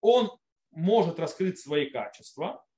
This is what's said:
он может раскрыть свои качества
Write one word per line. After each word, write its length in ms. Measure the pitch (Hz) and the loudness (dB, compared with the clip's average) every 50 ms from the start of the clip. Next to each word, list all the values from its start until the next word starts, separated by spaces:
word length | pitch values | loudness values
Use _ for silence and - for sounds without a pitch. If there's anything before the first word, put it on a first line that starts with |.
он 300 | - 208 240 247 226 208 - _ _ _ _ _ _ _ | 6 6 4 4 4 0 -6 _ _ _ _ _ _ _
может 480 | _ 165 160 185 214 233 190 170 165 165 | _ -4 0 2 4 4 4 2 0 -4
раскрыть 400 | 165 151 - - 190 190 180 - | -6 -6 -4 -4 -4 -4 -4 -6
свои 320 | - 139 147 151 143 135 | -8 -2 -2 -2 -2 -2
качества 720 | 135 123 107 101 - - - - - - 151 190 - - _ _ _ | -4 -8 -8 -8 -12 -18 -20 -20 -12 -8 -8 -8 -8 -10 _ _ _